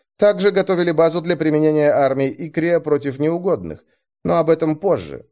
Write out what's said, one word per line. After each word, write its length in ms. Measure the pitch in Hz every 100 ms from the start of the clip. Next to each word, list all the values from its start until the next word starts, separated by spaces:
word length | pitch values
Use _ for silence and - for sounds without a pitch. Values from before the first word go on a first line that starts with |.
| _ -
Также 360 | 208 196 202
готовили 400 | 190 190 180 175
базу 280 | 160 165 165
для 160 | 165 170
применения 540 | 156 151 156 151 147
армии 440 | 135 135 131 135 104
Икрия 420 | 165 160 165 170
против 380 | 151 147 135 131
неугодных. 640 | 151 170 180 143 85 80 _ _ _ _
Но 140 | 170 170
об 120 | 160
этом 240 | 160 160
позже. 500 | 156 196 143 82 69 -